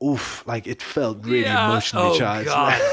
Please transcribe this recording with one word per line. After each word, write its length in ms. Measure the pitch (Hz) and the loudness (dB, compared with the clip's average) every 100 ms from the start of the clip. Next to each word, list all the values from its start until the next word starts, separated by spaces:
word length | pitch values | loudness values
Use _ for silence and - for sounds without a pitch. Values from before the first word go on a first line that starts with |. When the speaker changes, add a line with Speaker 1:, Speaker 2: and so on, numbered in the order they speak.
Speaker 1:
"Oof," 420 | 139 131 - - - | -2 -2 -4 -10 -8
like, 220 | 117 98 | -8 -6
it 140 | - | -10
felt 400 | - - 123 107 110 | -6 -2 -2 -4 0
really 160 | 123 | 0
Speaker 2:
Yeah. 220 | - 254 220 | 2 2 2
Speaker 1:
emotionally 400 | - - - 180 | 0 0 0 2
Speaker 2:
Oh, 80 | 165 | 2
Speaker 1:
charged. 260 | 113 107 147 | 2 0 0
Speaker 2:
God, 340 | 143 143 127 571 | 2 2 2 2